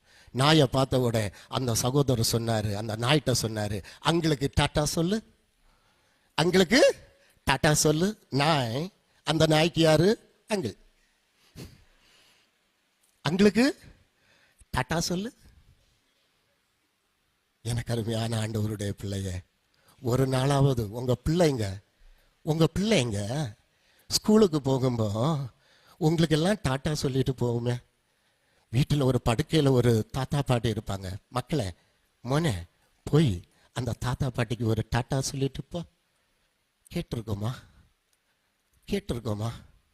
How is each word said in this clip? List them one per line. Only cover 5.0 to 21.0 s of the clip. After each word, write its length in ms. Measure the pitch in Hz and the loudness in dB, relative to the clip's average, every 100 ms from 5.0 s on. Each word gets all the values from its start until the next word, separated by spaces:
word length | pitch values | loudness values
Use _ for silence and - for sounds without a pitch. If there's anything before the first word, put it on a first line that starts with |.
| 170 220 - _ _ _ _ _ _ _ _ _ _ - | -2 -2 -6 _ _ _ _ _ _ _ _ _ _ -2
அங்கிளுக்கு 420 | 165 180 170 247 539 - - _ _ _ - | 2 4 4 6 4 2 -12 _ _ _ -2
டாட்டா 240 | 135 156 | 2 2
சொல்லு." 380 | 147 156 156 190 - - | 4 2 2 0 -4 -6
நாய், 480 | 131 147 147 117 127 185 _ _ _ - | 0 2 2 0 -4 -8 _ _ _ -4
அந்த 180 | 156 156 | 2 4
நாய்க்கு 360 | 156 170 160 | 4 2 2
யாரு? 280 | 160 156 185 226 _ _ - | 4 4 4 0 _ _ -6
அங்கிள். 280 | 208 117 - _ _ _ _ _ _ _ - - - _ _ _ _ _ _ _ _ _ _ _ _ _ _ 135 | -4 -4 -8 _ _ _ _ _ _ _ -20 -20 -20 _ _ _ _ _ _ _ _ _ _ _ _ _ _ -4
"அங்கிளுக்கு 400 | 180 208 220 269 - - - _ _ _ _ _ _ - | 4 4 4 2 0 -16 -20 _ _ _ _ _ _ -8
டாட்டா 240 | 131 - 165 | -6 -4 -4
சொல்லு." 340 | - 180 220 - - _ _ _ _ _ _ _ _ _ _ _ _ _ _ _ _ _ _ _ _ _ 113 | -4 -6 -8 -14 -20 _ _ _ _ _ _ _ _ _ _ _ _ _ _ _ _ _ _ _ _ _ -8
எனக்கு 280 | 117 - | -8 -4
அருமையான 460 | 117 110 113 113 113 | -6 -4 -4 -2 -4
ஆண்டவருடைய 520 | 110 110 107 104 101 | -4 -2 -4 -4 -6
பிள்ளையே, 440 | 95 98 98 95 90 - _ _ _ _ - | -8 -8 -6 -6 -8 -12 _ _ _ _ -8
ஒரு 240 | 123 123 131 | -2 0 0
நாளாவது 560 | 131 139 139 139 120 101 | 0 2 4 4 2 -4
உங்க 260 | 117 | -6